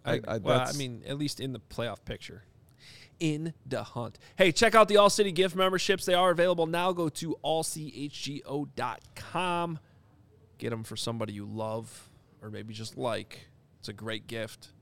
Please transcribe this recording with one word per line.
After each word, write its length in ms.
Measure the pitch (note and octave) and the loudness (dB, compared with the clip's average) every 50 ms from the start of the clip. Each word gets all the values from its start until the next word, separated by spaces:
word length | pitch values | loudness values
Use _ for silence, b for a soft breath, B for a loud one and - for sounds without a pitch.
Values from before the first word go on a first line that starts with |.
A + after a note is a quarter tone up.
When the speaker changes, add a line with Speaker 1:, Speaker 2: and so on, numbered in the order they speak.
| - | -4
Speaker 1:
I, 120 | - A#2+ | -2 -2
Speaker 2:
I, 40 | B2 - | -2 -2
I, 100 | - A2 A2+ | -4 -4 -2
Speaker 1:
well, 160 | F#2+ - D3 B2+ | 2 2 2 2
I 60 | B2+ | 2
Speaker 2:
that's 120 | C3 C#3+ | 0 -2
Speaker 1:
mean, 240 | C#3+ C3+ B2+ A#2+ A2+ - | -4 -6 -8 -8 -10 -10
at 100 | - C#3 | -8 -6
least 220 | C#3+ D3 C#3 - - | -4 -4 -6 -6 -6
in 140 | A#2+ C3+ B2+ | -8 -8 -8
the 80 | A2 | -10
playoff 420 | - _ - - A#2 A#2 G2 - _ | -14 _ -8 -6 -6 -6 -6 -10 _
picture. 400 | - A2 - - - - - - _ _ _ _ _ B B B B B B B B B - | -12 -12 -12 -12 -16 -16 -18 -20 _ _ _ _ _ B B B B B B B B B -2
In 320 | E3+ D#3 D3+ D3+ D#3+ E3 D#3 - - | -2 0 0 -2 -4 -6 -8 -10 -10
the 160 | C3 B2+ A2+ | -8 -6 -6
hunt. 380 | A2 - - B2 A#2 A2 - b b b b | -6 -8 -8 -8 -8 -8 -10 b b b b
Hey, 140 | - F#3+ F3+ | 4 4 4
check 240 | D3+ - A3+ A3 G#3 | 6 6 6 8 8
out 140 | A3+ G#3+ G3 | 8 8 10
the 80 | G#3 | 8
All 120 | G3+ G3+ G3+ | 8 8 8
City 220 | - - G#3 G3 | 6 4 2 2
Gift 240 | E3+ E3 F#3 F#3+ E3 | 4 2 2 2 2
memberships. 480 | F#3 F#3 F#3 F#3 F3+ - - G3 F#3 - | 2 2 2 2 2 2 2 0 0 2
They 100 | F#3+ F3+ | 2 4
are 160 | F3 F#3 F#3 | 6 6 6
available 340 | E3+ E3 F3 F#3 F3 E3+ E3 | 6 4 4 4 4 2 2
now. 240 | D#3+ E3 E3+ F3+ F#3 | 0 0 0 0 0
Go 160 | F#3 E3+ E3+ | 0 0 -2
to 280 | D#3 - - E3 D#3+ C#3+ - | -2 -2 -4 -6 -6 -6 -4
all 220 | - D3 D#3+ D#3+ D#3+ | -2 0 0 0 -2
C 300 | - - D#3+ D3+ C#3+ - | -4 -6 -8 -10 -10 -10
H 260 | B2+ C#3+ D3 - - | -10 -10 -10 -8 -10
G 220 | - C3+ C#3+ - - | -8 -8 -8 -10 -8
O 200 | - C#3 D3 C#3+ C#3 - | -6 -6 -6 -6 -6 -6
dot 240 | - B2 B2 G2+ - - - - | -6 -6 -6 -6 -10 -14 -18 -18
com. 640 | - - - - E3+ F#3 F3+ F3 F3 E3+ E3+ E3 D3+ b b b b b b b b _ _ _ _ - _ _ | -18 -14 -8 -4 -4 -2 -2 -2 -2 -2 -4 -6 -8 b b b b b b b b _ _ _ _ -20 _ _
Get 160 | - - A#2 A#2 | -10 -6 -6 -6
'em 100 | A2+ A2 | -6 -8
for 140 | - A#2+ | -8 -8
somebody 340 | - - A#2+ A#2 A2+ A2 G#2 | -6 -6 -4 -4 -4 -6 -6
you 140 | G#2 G2+ G2+ | -6 -8 -10
love 640 | G#2 G#2 A2 A2 A2 A2 A2+ A2+ A2+ - - - - - - _ _ _ _ | -8 -8 -6 -6 -4 -6 -6 -8 -10 -16 -20 -20 -20 -20 -20 _ _ _ _
or 80 | - A2 | -16 -14
maybe 240 | G#2 G2+ G#2+ A2+ A2 | -12 -12 -12 -12 -12
just 240 | G#2+ A2 A2 - | -12 -12 -12 -8
like. 500 | C3 B2+ A#2+ A2 G2+ G#2 - - - - - _ _ _ _ _ _ | -6 -4 -4 -4 -4 -6 -10 -16 -20 -20 -20 _ _ _ _ _ _
It's 80 | - | -14
a 60 | - G#2 | -14 -12
great 340 | G2+ G#2+ A2+ A2+ G#2+ D#2 | -10 -8 -8 -8 -8 -8
gift. 440 | - A2+ A2+ A2 A2+ - - - - _ _ | -10 -8 -8 -8 -8 -12 -16 -20 -20 _ _